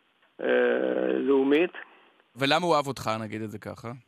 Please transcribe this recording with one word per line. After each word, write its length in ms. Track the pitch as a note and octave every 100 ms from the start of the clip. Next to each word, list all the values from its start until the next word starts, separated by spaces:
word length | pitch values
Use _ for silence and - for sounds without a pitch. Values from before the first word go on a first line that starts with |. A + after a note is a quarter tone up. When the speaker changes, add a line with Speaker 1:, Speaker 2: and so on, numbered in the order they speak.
| _ _ _ -
Speaker 1:
אה, 60 | B2+ B2 B2 B2 C3 B2+ B2+
לאומית. 580 | C3 C3 C#3 C3+ D3 F3+ - - - _ _ _ A#2
Speaker 2:
ולמה 300 | C#3 D#3+ F3
הוא 100 | D3+
אהב 120 | C#3
אותך, 220 | B2 A2+ A2
נגיד 200 | A2 G#2+
את 100 | G#2+
זה 80 | G#2+
ככה? 320 | G2+ G2 A2+ B2+